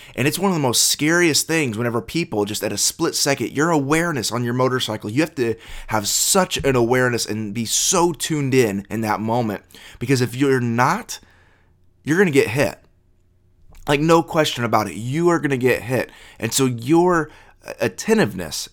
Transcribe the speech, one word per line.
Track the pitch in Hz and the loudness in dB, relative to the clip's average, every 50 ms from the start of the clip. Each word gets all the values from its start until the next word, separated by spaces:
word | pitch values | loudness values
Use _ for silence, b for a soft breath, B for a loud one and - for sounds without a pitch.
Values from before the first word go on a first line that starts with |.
| B B B | B B B
And | - 123 | -2 -2
it's | 151 - 185 | 0 0 0
one | 185 202 | 0 0
of | 185 | 0
the | 160 | 0
most | 139 127 110 - - | 0 0 2 2 0
scariest | - - - 143 156 170 175 175 165 139 - - | 0 0 0 0 2 2 4 2 2 2 0 0
things | - 160 165 151 123 104 | 0 0 -2 -2 -2 -2
whenever | 107 123 120 113 117 | -4 -4 -2 -2 -4
people | - - - 165 170 - - 104 104 | -4 -4 -4 -4 -4 -2 -2 -2 -2
just | 101 107 - 95 | -2 -2 -4 -4
at | - 202 | -4 -4
a | |
split | 202 - - - - 165 156 - | -2 -4 -4 -2 -2 -2 -2 -2
second, | - - 147 135 - 120 - | 0 0 0 0 0 -2 -4
your | - 135 151 170 | -2 0 0 2
awareness | 170 147 135 135 151 160 170 175 160 123 98 - | 2 2 2 2 2 2 0 0 -2 -4 -4 -4
on | 104 120 120 | -4 -4 -4
your | 120 120 | -2 0
motorcycle, | 127 127 123 127 127 123 - 107 107 - 110 | 0 0 0 0 -2 -4 -4 -6 -6 -6 -4
you | 107 135 | -2 -2
have | 160 156 - | -2 -2 -2
to | 135 120 117 110 B B B B B B | -2 -2 -2 -2 B B B B B B
have | B 110 110 101 | B -4 -2 -2
such | 101 - - - - - 196 185 - - | -2 -2 -2 0 2 2 2 2 0 -2
an | - 151 139 127 | -2 0 2 2
awareness | 123 117 113 127 127 127 123 120 110 - | 2 2 4 4 2 2 2 0 -2 -4
and | - 107 110 110 104 101 | -4 -6 -6 -6 -6 -6
be | 120 113 | -6 -4
so | 104 - - - - 175 180 170 175 160 | -4 -2 -2 0 2 2 2 2 2 0
tuned | - - - 165 147 143 135 127 | -2 -4 -4 -2 -2 0 2 4
in | 131 120 107 98 101 98 - | 4 4 2 0 -4 -6 -6
in | 107 113 | -6 -4
that | 113 107 104 92 | -2 -2 -2 -2
moment, | 107 110 113 123 120 107 98 - - _ B B B B B B | -2 0 0 0 0 -2 -4 -8 -10 _ B B B B B B
because | 120 117 139 123 | -2 0 2 2
if | 127 117 120 | 2 0 0
you're | 127 143 139 135 127 | 0 2 2 2 2
not, | 120 120 117 117 127 143 175 220 233 - - - b b b b b b b b b b b b _ _ _ _ - | 2 0 2 2 2 2 0 -2 -6 -10 -14 -14 b b b b b b b b b b b b _ _ _ _ -4
you're | 127 151 | 0 2
gonna | 185 202 180 | 2 4 4
get | 135 139 120 92 | 4 4 2 2
hit. | 107 139 131 85 - - _ _ _ _ _ _ _ _ _ _ _ _ _ _ _ _ - - - - - | 2 0 0 -2 -2 -8 _ _ _ _ _ _ _ _ _ _ _ _ _ _ _ _ -20 -20 -20 -8 -2
Like, | - 147 143 | 0 0 2
no | 151 165 165 165 | 4 6 6 4
question | 160 165 - 165 151 147 - 123 120 | 4 2 0 0 0 0 0 -4 -2
about | 113 117 110 107 98 | 0 0 0 0 -2
it, | 80 | -6
you | 92 113 123 135 160 170 175 | -8 -6 -4 -2 2 2 2
are | 170 160 | 2 2
gonna | 143 143 139 | 0 0 0
get | 123 123 127 113 - - | 2 2 2 0 0 -2
hit. | 117 131 113 90 - B B B B B B | -2 -2 -2 -2 -4 B B B B B B
And | - 117 - | -6 -2 0
so | - 135 | 0 0
your | 131 123 113 113 131 160 170 175 180 180 165 151 151 B B B B B B - - - - | 0 0 -2 0 2 4 4 4 4 2 2 0 -4 B B B B B B -16 -12 -6 -2
attentiveness | 110 120 - - - - 226 220 170 107 95 92 87 76 - - - - | -2 -2 -4 -4 -2 0 2 2 2 0 -2 -6 -10 -8 -8 -10 -10 -8